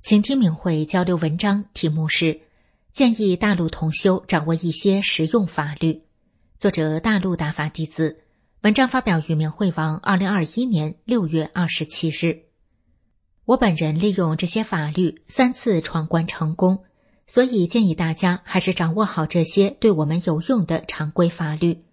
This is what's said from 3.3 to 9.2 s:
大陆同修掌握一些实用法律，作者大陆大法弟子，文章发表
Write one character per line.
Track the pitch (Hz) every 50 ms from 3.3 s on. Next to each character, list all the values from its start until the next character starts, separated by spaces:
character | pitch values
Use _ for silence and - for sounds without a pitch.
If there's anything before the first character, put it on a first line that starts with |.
| 180
大 | 175 220 208 202
陆 | 175 170 160
同 | - - 165 160 151
修 | - - 196 185 190 -
掌 | - 190 160 151
握 | 160 165
一 | 160 - 170
些 | 160 - - 202 190 196 196
实 | - - - 160
用 | 160 - 233 196
法 | 160 - - 147 151 147
律， | - 165 160 156 - _ _ _ _ _ _ _ _ _ _ _
作 | _ - 202
者 | - 170 156 156 156 165
大 | - 226 214 196
陆 | 180 190 175
大 | - 160 151
法 | - - 151 151
弟 | - - 156
子， | 151 - - 160 - 320 - _ _ _ _ _ _ _ _ -
文 | 214 214
章 | - 262
发 | 247 - 262
表 | - - 180 160